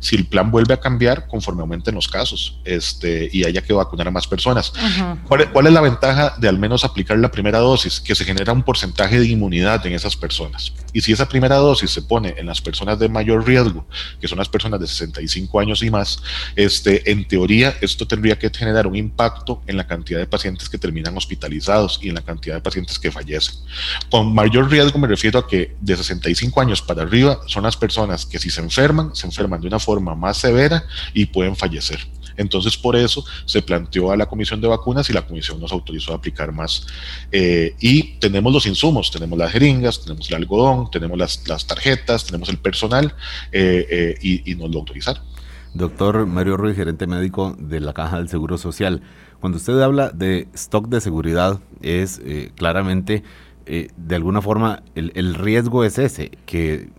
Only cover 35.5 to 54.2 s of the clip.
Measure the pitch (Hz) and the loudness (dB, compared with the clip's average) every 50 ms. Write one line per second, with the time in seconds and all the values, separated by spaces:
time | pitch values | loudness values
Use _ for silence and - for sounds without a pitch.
35.5 | 78 80 82 80 92 90 80 - 80 78 78 82 82 80 - 85 76 - 76 78 | -8 -8 -6 -6 -6 -6 -6 -6 -8 -8 -6 -6 -8 -6 -6 -8 -8 -6 -6 -6
36.5 | 76 78 80 82 - - - - - - - - - - - - - 98 92 87 | -6 -6 -6 -4 -6 -6 -8 -10 -14 -14 -12 -12 -14 -14 -6 -2 2 2 4 4
37.5 | 87 85 82 82 - - - 120 131 151 - - - - - 104 95 98 107 127 | 4 4 2 0 0 2 4 6 6 6 4 2 -2 0 0 2 2 2 2 4
38.5 | 131 147 - - 95 - - 160 160 120 92 - - 80 82 82 85 85 85 85 | 4 4 2 2 0 2 2 2 2 2 0 -2 -4 -6 -6 -4 -2 0 0 0
39.5 | - - 139 147 135 127 123 120 110 - - 80 80 76 - - 82 80 85 87 | 4 4 6 6 6 4 2 0 0 -2 -6 -10 -10 -10 -8 -6 -4 -4 -2 0
40.5 | 95 107 123 135 131 127 123 113 - 87 82 85 87 87 87 82 - - - - | 2 4 4 4 4 2 0 -2 -4 -4 -4 -4 -2 -2 -2 -2 -4 -6 -6 -6
41.5 | 80 78 - - 85 - - 135 131 123 - - 120 113 - - 90 85 85 95 | -6 -6 -6 -6 -6 -2 0 0 0 0 0 0 0 0 -2 -4 -6 -6 -6 -6
42.5 | 92 71 - 98 90 - - 107 117 131 147 151 - - - - - - - - | -6 -4 -2 -2 -2 -2 0 0 2 2 2 0 -2 -6 -12 -12 -12 -12 -10 -4
43.5 | - 95 95 92 90 90 85 - - 87 85 82 80 - - 95 90 87 - 92 | 0 2 4 4 4 2 2 0 0 0 0 0 -2 -2 -2 0 0 0 -2 -6
44.5 | 92 87 82 82 82 80 76 - - - - - 135 - - - - - - - | -8 -6 -6 -6 -6 -6 -8 -8 -12 -8 -6 -6 -6 -6 -10 -16 -18 -18 -18 -20
45.5 | - - - - - 85 90 82 71 - 95 101 104 110 110 95 87 90 92 95 | -20 -20 -18 -12 -6 -4 -4 -4 -2 0 0 2 2 2 0 0 0 0 0 0
46.5 | 95 95 101 107 101 95 90 80 82 78 95 87 90 90 92 92 90 - 95 95 | 0 0 0 0 0 -2 -2 -4 -4 -4 -4 -4 -2 -2 -2 -2 -2 -2 -4 -4
47.5 | - - 76 73 78 78 76 73 76 - 80 78 85 85 87 82 - 85 78 80 | -6 -8 -8 -8 -6 -6 -6 -6 -6 -6 -4 -4 -4 -4 -4 -4 -4 -4 -4 -4
48.5 | 87 82 - 87 78 - 104 92 90 78 - - - - - - - - - 92 | -4 -6 -6 -6 -6 -2 -2 -2 -2 -4 -6 -10 -20 -20 -20 -20 -14 -8 -4 -4
49.5 | 90 82 - - 123 131 135 135 139 139 135 - - 85 95 95 95 90 - - | -4 -4 -2 0 2 2 4 4 4 2 0 0 -2 -2 -2 0 0 0 -2 -6
50.5 | - - - - - 107 104 113 123 117 110 98 80 80 76 82 82 87 90 95 | -12 -14 -6 -2 -2 -2 0 0 -2 -2 0 0 -2 -2 0 0 2 2 2 2
51.5 | 98 95 - - - - - 76 85 90 95 95 - - - 65 73 76 69 - | 0 -2 -6 -14 -18 -10 -4 -2 -2 0 -2 -2 -6 -10 -10 -8 -8 -8 -8 -10
52.5 | - - 90 85 85 95 98 95 95 92 92 95 107 107 - - - - - - | -8 -4 -2 -2 0 0 0 0 0 -2 -2 -2 -2 -4 -4 -8 -18 -20 -20 -20
53.5 | - - - - 78 85 80 - - - 85 80 90 87 | -20 -20 -12 -8 -6 -6 -6 -8 -12 -14 -6 -4 -2 -2